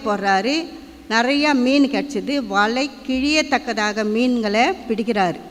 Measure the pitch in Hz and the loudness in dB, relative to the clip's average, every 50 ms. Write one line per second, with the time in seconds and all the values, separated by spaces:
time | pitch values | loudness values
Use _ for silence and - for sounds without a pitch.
0 | 269 226 208 202 196 196 196 190 202 247 294 330 330 339 - - - - - - | 0 -2 -2 0 2 2 2 2 2 0 -2 -2 -4 -6 -10 -16 -18 -20 -20 -18
1 | - - 214 226 240 247 285 285 294 302 285 254 247 254 269 285 277 254 - 202 | -8 -2 0 0 2 2 2 2 2 2 2 2 4 4 4 4 4 4 2 -2
2 | 190 233 - 214 185 185 285 285 247 202 196 196 208 220 233 254 285 285 277 - | -4 -4 -4 -6 -4 -2 -2 -2 -2 0 2 2 2 2 2 0 -2 -4 -6 -8
3 | - - 262 262 262 294 302 311 302 302 269 240 254 247 226 220 208 208 208 214 | -6 -4 -2 0 0 2 2 2 0 0 -2 -2 -2 -2 -4 -2 -2 -2 -2 -2
4 | 214 214 214 226 247 254 247 240 220 208 202 214 247 330 381 359 - - 226 202 | -2 0 0 2 2 2 2 0 0 0 2 2 2 2 0 -2 -4 -4 -4 -2
5 | 226 214 233 208 190 175 160 - - - | -2 -2 0 0 0 0 -2 -4 -10 -18